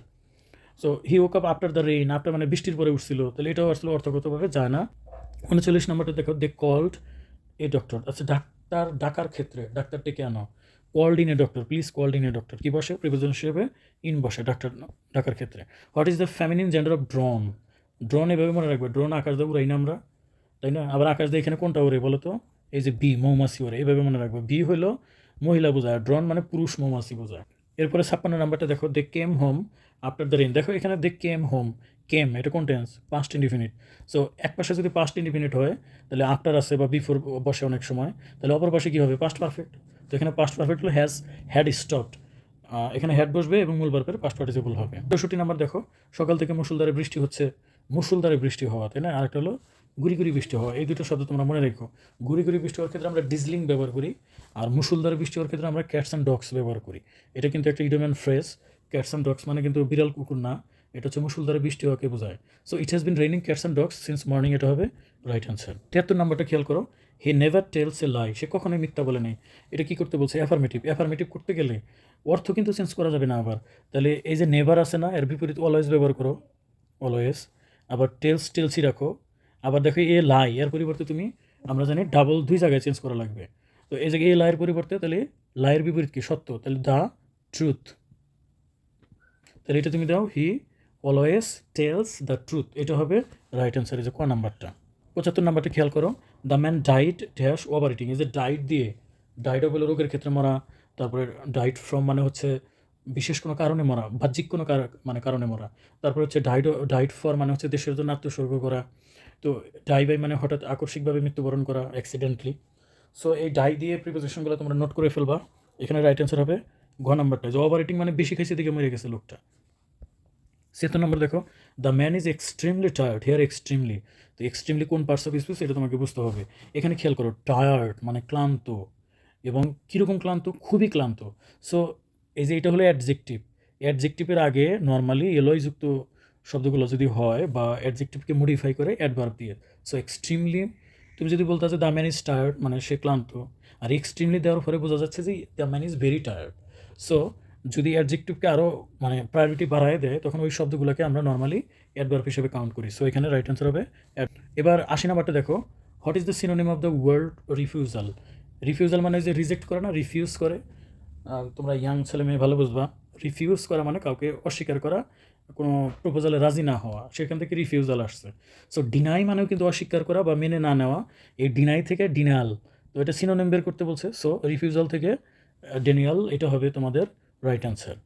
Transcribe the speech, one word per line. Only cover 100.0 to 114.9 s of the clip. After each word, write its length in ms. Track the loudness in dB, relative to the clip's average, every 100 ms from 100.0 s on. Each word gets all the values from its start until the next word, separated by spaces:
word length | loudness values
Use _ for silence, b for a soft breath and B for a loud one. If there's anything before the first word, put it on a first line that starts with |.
| 0
ক্ষেত্রে 220 | -2 -2
মরা, 320 | 2 2 0 -4 b b -8
তারপরে 300 | -6 -4 -6 -8 -6
died 260 | 0 0
from 260 | -2 -4 -2
মানে 220 | 2 2
হচ্ছে 380 | 0 -2 -4 -4 b b b _ -10
বিশেষ 340 | -6 -4 -4
কোনো 140 | -6 -2
কারণে 280 | 0 2
মরা, 260 | 2 0 -2
বাহ্যিক 360 | -2 -2 -2 -4
কোনো 180 | -4 0
কার-, 220 | 0 -2 -8 -8
মানে 140 | -6
কারণে 260 | -2 -2 -2
মরা। 240 | -4 -10 b b b
তারপরে 220 | -2 0
হচ্ছে 160 | 0 0
died, 260 | 2 4 2
died 440 | 0 0 2 2 0
for 120 | -2 0
মানে 160 | 0
হচ্ছে 160 | 0 -2
দেশের 280 | -4 -2 -2
জন্য 160 | -2
আত্মোৎসর্গ 480 | -4 -6 -4 -2 -2
করা। 240 | -2 -4 -6 b b b b b
তো 200 | -4 -4 -8 -12 2
die 240 | 4 4
by 100 | 2
মানে 160 | 0 -2
হঠাৎ 280 | -2 -4
আকস্মিকভাবে 580 | -4 -6 -6 -4 -2 0
মৃত্যুবরণ 420 | -2 -2 -2 -2
করা, 280 | -2 -4 -4
accidentally। 600 | -8 -8 -4 -2 -2 -6 -10 _ b b b b -6
So 100 | -2
এই 200 | 0 0
die 220 | 2 2 2
দিয়ে 220 | -2 -4
প্রিপোজিশনগুলো 580 | -4 -6 -6 -6 -4 -4
তোমরা 180 | -2
নোট 200 | 0 0